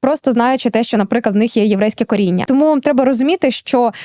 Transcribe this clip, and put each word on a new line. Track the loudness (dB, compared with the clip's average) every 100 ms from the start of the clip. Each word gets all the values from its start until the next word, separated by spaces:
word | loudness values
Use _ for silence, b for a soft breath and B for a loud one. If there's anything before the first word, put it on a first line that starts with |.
просто | -2 0 0
знаючи | 0 0 0 -2
те, | -2
що, | 0 -2
наприклад, | 0 -2 0
в | 0
них | 0 0
є |
єврейське | 0 0 0 -2
коріння. | -2 0 0 0 0
Тому | 2 2 2
треба | 0 0
розуміти, | 2 2 0 0 0
що | -2 -2 0 0 B